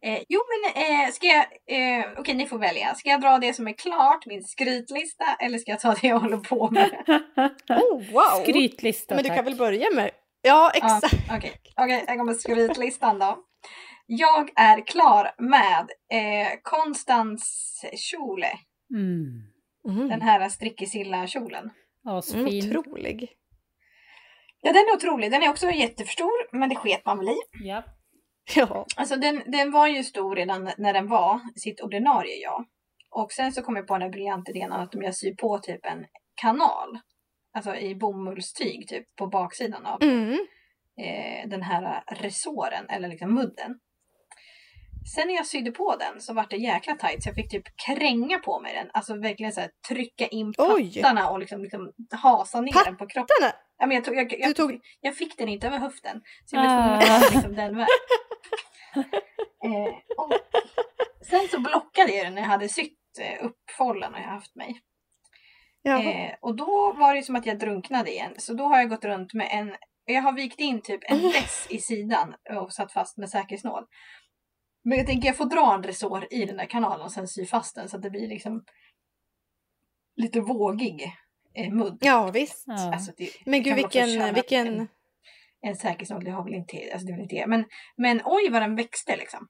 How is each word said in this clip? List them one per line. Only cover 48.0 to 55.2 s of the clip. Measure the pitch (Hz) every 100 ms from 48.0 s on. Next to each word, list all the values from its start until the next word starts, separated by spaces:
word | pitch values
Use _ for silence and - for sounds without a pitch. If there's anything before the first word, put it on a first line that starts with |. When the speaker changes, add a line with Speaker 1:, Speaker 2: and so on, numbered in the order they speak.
| 294 233 254 359
Speaker 1:
på | - -
mig | - -
den. | 185
Alltså | - 214 208
verkligen | 214 202 220
så | 208
här, | 175 _ -
trycka | 254 240 - 233
in | 220 214 214
Speaker 3:
Oj. | 320 415 208 190
Speaker 1:
pattarna | 208 220 190
och | 190
liksom, | 190 202
liksom | 196 208 180 - 233 233
hasa | 262 226 196 240
ner | 247 294 392
den | -
på | 202
kroppen. | - 240 571
Speaker 3:
Pattarna? | 285 - _ _
Speaker 1:
Ja, | 277
men | 262
jag | 240
tog, | 262
jag, | 240 240
jag, | 269
Speaker 3:
Du |
tog | 294 302 247 _ _
Speaker 1:
jag | 277
fick | 277